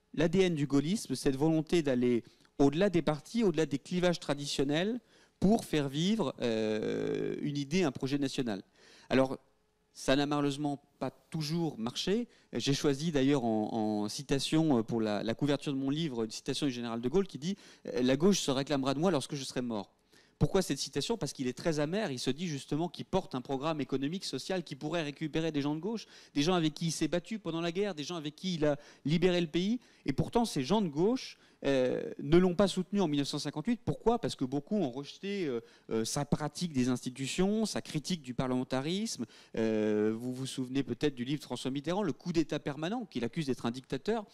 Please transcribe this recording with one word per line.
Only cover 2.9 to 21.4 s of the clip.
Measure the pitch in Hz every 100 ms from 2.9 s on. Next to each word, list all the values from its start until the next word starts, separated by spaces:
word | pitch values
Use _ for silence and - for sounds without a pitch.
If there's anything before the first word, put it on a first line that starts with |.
des | 170
partis, | 151 151 - 226
au-delà | 214 156 156
des | 135
clivages | - 180 180 170
traditionnels, | - 143 143 - 139 151 202 240 _ _ _ -
pour | 185 226 -
faire | 156 139
vivre, | 143 180 220 135 -
euh, | 120 110 110 107 107 107 107 107 - -
une | 147 143
idée, | 139 180
un | 160
projet | - 131 143
national. | 135 - 120 98 - _ - - -
Alors, | 127 131 - _ _ _ _ _
ça | - - 135
n'a | 143
malheureusement | 147 143 139 147 139 _ -
pas | 135
toujours | - _ 160 147 170 160 110
marché. | 113 - - 220 233 _ -
J'ai | 120 139
choisi | 139 151 135 165
d'ailleurs | 143 135 143 117
en, | 110 107 113 107 107
en | 104
citation, | - 147 139 - 156 160 120
euh, |
pour | 110 117
la, | 107 101
la | 101
couverture | 113 143 139 156
de | 135
mon | 135
livre, | 151 165 117
une | 110
citation | - - 135 147
du |
général | 120 120 117
de | 123
Gaulle | 170 190
qui | 151
dit, | 160 196 - - -
euh, « | -
La | 127 135
gauche | 185 190
se | -
réclamera | 131 139 139 131
de | 135
moi | 185
lorsque | 147 -
je | 147
serai | 135 135
mort. » | 123 107 95 _ _ - _ -
Pourquoi | - 196
cette | - 139
citation ? | - 147 135 233
Parce | 143
qu'il | -